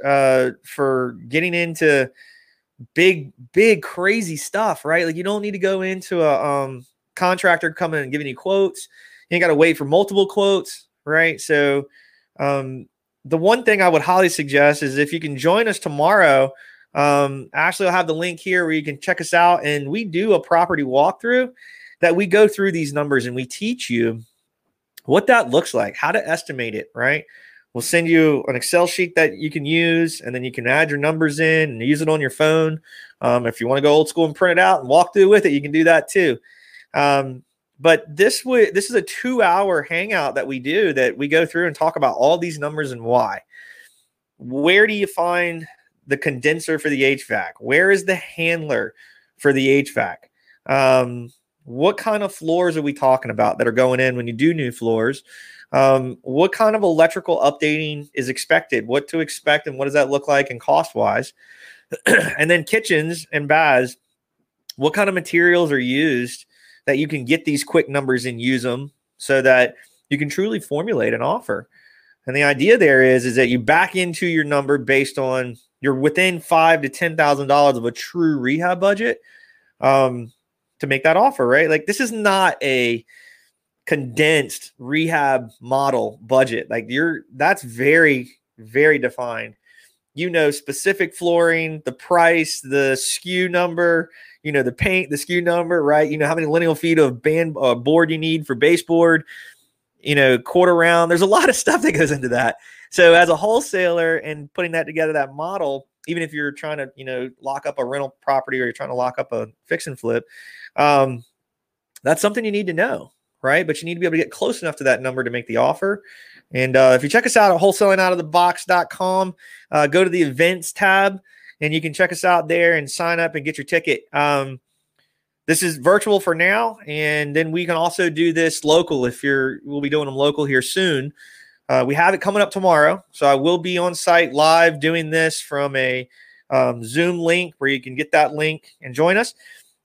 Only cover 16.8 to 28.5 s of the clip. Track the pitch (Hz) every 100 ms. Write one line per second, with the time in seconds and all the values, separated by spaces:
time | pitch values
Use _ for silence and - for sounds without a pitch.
16.8 | _ 147 147 143 139 139 - 143 165 180
17.8 | 185 180 165 160 180 170 190 180 170 156
18.8 | 147 139 - 175 165 170 175 175 147 147
19.8 | 139 196 214 170 214 185 - 170 175 160
20.8 | 135 131 160 - 233 247 254 - - -
21.8 | - _ 170 175 202 202 208 208 196 170
22.8 | 143 143 147 135 120 123 127 - 214 247
23.8 | - 120 117 113 113 _ _ _ _ _
24.8 | _ _ - 160 180 - 127 139 165 120
25.8 | 101 - 147 202 156 165 - 135 117 107
26.8 | - 117 127 151 - - - _ _ 120
27.8 | - 170 165 165 160 139 -